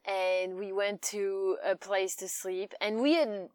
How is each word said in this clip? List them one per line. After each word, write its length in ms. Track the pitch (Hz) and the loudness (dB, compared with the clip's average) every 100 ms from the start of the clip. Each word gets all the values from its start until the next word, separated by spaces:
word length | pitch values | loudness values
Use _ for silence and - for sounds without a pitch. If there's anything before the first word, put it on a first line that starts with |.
| - | -4
and 500 | 190 185 185 185 185 | 0 2 2 0 -4
we 160 | 202 | -4
went 280 | 196 202 202 | 0 0 0
to 540 | - 208 196 196 190 - 180 | -4 -2 -2 0 0 0 0
a 100 | 185 | -2
place 400 | - 196 190 - | 0 0 0 -4
to 100 | 190 | -6
sleep, 460 | - 190 185 196 - | -6 -4 -4 -6 -4
and 200 | 208 220 | -2 2
we 120 | 277 | 4
had 340 | 330 254 202 180 | 4 4 0 -8